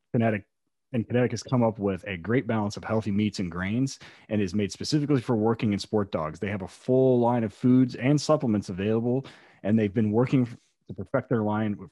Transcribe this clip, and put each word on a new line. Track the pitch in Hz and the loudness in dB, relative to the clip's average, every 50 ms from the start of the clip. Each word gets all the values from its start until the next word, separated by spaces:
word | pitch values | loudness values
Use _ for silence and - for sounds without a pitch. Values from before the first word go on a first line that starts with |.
| _ _ - | _ _ 0
Kinetic, | 120 113 113 107 101 - _ _ _ _ _ _ _ _ _ - | 2 2 2 2 0 -4 _ _ _ _ _ _ _ _ _ -4
and | 120 104 | -4 -4
Kinetic | - 113 123 123 113 | 0 0 0 2 0
has | 120 107 - | -2 -6 -4
come | - 135 123 120 | -2 0 2 2
up | 113 101 - | 2 0 0
with | 101 101 95 87 - | -2 -2 -2 -2 -6
a | 101 95 85 | -8 -10 -8
great | 82 95 117 135 135 | -4 -2 0 0 0
balance | - 113 110 104 101 - | 0 -2 -2 -2 -4 -6
of | 98 85 | -8 -6
healthy | - 110 113 104 104 | -4 -2 -2 -2 0
meats | 98 101 107 104 - - | 0 0 0 0 -2 -4
and | 98 87 | -6 -6
grains | 82 87 92 92 107 120 135 135 - - - - - - - - | -4 -6 -4 -4 -2 -2 -2 -2 -4 -10 -16 -20 -20 -20 -8 -4
and | 107 104 104 | -2 -2 -2
is | 92 90 | 0 0
made | 104 104 98 | -2 -2 -2
specifically | - - 101 - - 156 147 143 147 131 113 | -4 -8 -4 -2 -2 -2 0 2 0 0 0
for | - 123 | 0 0
working | 110 107 113 117 - - 110 101 | 2 2 0 0 0 0 -2 -2
and | 98 | -2
sport | - - - 107 101 95 - | -4 -2 -2 -2 -2 -2 -4
dogs. | 90 78 78 76 80 | -4 -6 -6 -6 -6
They | - 98 | -6 -6
have | 101 101 | -6 -6
a | 92 - | -8 -10
full | - - - - 127 131 131 131 127 123 | -14 -10 -2 0 2 4 4 4 4 4
line | 120 117 123 120 113 | 4 2 2 2 0
of | 101 - | -2 -4
foods | - - 127 127 127 131 123 123 | 0 2 4 6 6 4 4 0
and | - - 131 147 147 | -2 2 2 2 2
supplements | - - 151 143 147 120 104 104 98 - | 4 2 2 2 2 2 0 0 0 -4
available, | 95 87 98 104 110 117 113 123 120 135 131 - - - - - - _ - | -6 -4 -2 0 0 0 0 0 -2 -2 -4 -6 -14 -20 -20 -20 -18 _ -2
and | 95 110 113 | 0 2 2
they've | 110 101 90 | 2 2 0
been | 123 110 107 | 0 0 2
working | 104 113 127 131 - 135 123 117 117 - _ _ _ _ _ - | 2 2 2 2 2 2 0 0 -4 -12 _ _ _ _ _ -16
to | - | -14
perfect | - 95 - - 131 - - | -12 -8 -4 -4 -4 -2 0
their | 131 113 107 | -2 0 0
line | 107 107 107 110 107 104 98 95 85 | 0 0 0 -2 -2 -4 -6 -10 -14